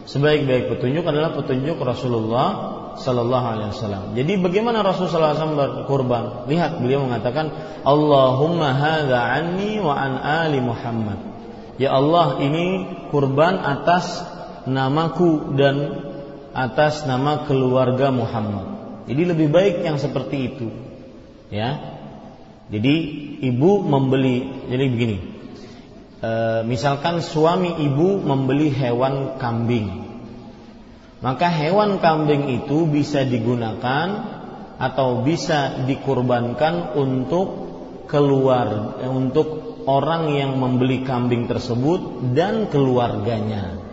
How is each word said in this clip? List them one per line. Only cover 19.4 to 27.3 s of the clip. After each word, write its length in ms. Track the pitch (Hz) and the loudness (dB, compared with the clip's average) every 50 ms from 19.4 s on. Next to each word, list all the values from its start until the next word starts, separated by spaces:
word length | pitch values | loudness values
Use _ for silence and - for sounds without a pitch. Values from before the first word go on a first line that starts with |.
| 156 151 147 | 2 4 6
baik 320 | 175 190 202 175 - - 165 | 6 4 4 2 0 -2 -2
yang 80 | 156 | -2
seperti 560 | 143 127 139 - 139 123 - - 139 131 117 | -2 -4 -2 -4 -4 -4 -4 -4 -4 -4 -6
itu. 160 | - - 120 110 - - - - - - - - - - - - - - - | -6 -6 -8 -8 -8 -10 -14 -14 -16 -18 -20 -20 -20 -20 -20 -20 -20 -20 -18
Ya. 320 | - - 101 107 123 147 147 - - - - - - - - - - - - - - - - - - - | -10 -6 -4 -4 -4 -4 -6 -8 -12 -14 -14 -16 -16 -18 -18 -18 -20 -20 -20 -20 -20 -20 -20 -14 -6 -4
Jadi 220 | 107 107 135 147 165 165 - - - - - - - 143 | 0 2 4 2 2 2 -4 -6 -8 -10 -12 -10 -4 -2
ibu 400 | 127 123 120 139 180 202 196 180 | 0 2 4 4 6 6 4 4
membeli, 800 | 165 143 139 135 131 131 127 127 131 127 123 123 - - - - | 2 2 2 4 4 2 4 4 2 2 0 -2 -4 -8 -10 -8
jadi 240 | - 120 127 139 135 | -4 -2 0 0 0
begini. 280 | 123 113 123 117 104 92 85 - - - - - - - - - - - - - - - - - - - | 2 2 0 0 0 -4 -6 -10 -14 -16 -16 -16 -16 -18 -18 -18 -18 -20 -20 -20 -20 -20 -20 -20 -14 -8
E, 140 | - 113 113 113 113 113 113 113 113 | -6 -4 -2 0 0 0 0 0 0
misalkan 560 | 113 123 123 - 143 139 139 139 170 170 170 | -2 -2 0 0 0 -2 0 -2 -2 -2 -2
suami 480 | 156 - | -4 -2